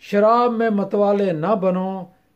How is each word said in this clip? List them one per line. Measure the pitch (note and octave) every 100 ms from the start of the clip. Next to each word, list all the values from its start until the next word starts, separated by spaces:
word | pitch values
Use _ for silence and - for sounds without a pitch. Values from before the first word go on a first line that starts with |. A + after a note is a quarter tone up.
शराब | - G#3 G#3+ A#3+ A#3+
में | A3+ A3+
मतवाले | G3+ G3 G#3 G3+ G3+ G3
न | D#3+ E3+
बनो, | G#3+ F#3 F3+ F#3+ F#3+ F3+ _ _